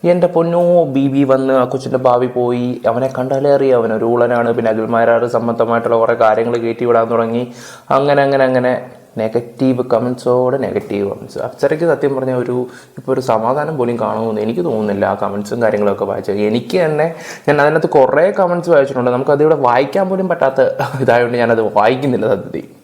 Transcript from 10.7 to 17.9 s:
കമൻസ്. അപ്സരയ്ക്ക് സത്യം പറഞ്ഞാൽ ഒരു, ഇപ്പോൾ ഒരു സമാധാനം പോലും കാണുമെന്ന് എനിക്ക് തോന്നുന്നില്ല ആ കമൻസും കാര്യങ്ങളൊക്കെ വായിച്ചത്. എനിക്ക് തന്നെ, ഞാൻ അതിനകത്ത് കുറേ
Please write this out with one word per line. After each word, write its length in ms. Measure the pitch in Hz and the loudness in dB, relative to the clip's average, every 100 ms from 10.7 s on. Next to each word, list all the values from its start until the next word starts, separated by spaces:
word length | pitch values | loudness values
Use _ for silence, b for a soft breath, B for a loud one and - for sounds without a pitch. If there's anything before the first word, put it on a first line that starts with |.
| 101 - 104 101 | -4 -4 -4 -4
കമൻസ്. 280 | 104 - - | -6 -12 -10
അപ്സരയ്ക്ക് 480 | - - 143 156 170 | -10 -4 -2 0 0
സത്യം 300 | 135 139 135 | 0 0 -2
പറഞ്ഞാൽ 200 | 131 127 | -4 -4
ഒരു, 320 | 123 123 123 B B - | -2 -4 -6 B B -14
ഇപ്പോൾ 140 | 127 | -4
ഒരു 100 | 131 | -4
സമാധാനം 560 | 127 113 113 139 147 156 | 0 0 0 -2 -4 -2
പോലും 220 | 120 117 | -4 -2
കാണുമെന്ന് 420 | 107 107 113 107 | -4 -2 -4 -2
എനിക്ക് 220 | 110 120 | -4 -2
തോന്നുന്നില്ല 420 | 170 110 107 101 98 | -4 -2 -2 -2 -2
ആ 100 | 98 | -2
കമൻസും 400 | 101 101 101 117 | -4 -6 -6 -2
കാര്യങ്ങളൊക്കെ 440 | 113 104 104 98 101 | 0 2 0 -2 -4
വായിച്ചത്. 300 | 98 98 101 | -4 -4 -2
എനിക്ക് 500 | 104 117 120 190 160 | 0 -2 -2 -2 0
തന്നെ, 300 | 151 165 165 B B - | 0 -2 -4 B B -2
ഞാൻ 140 | 147 | 2
അതിനകത്ത് 280 | 147 156 | 2 2
കുറേ 420 | 165 | 2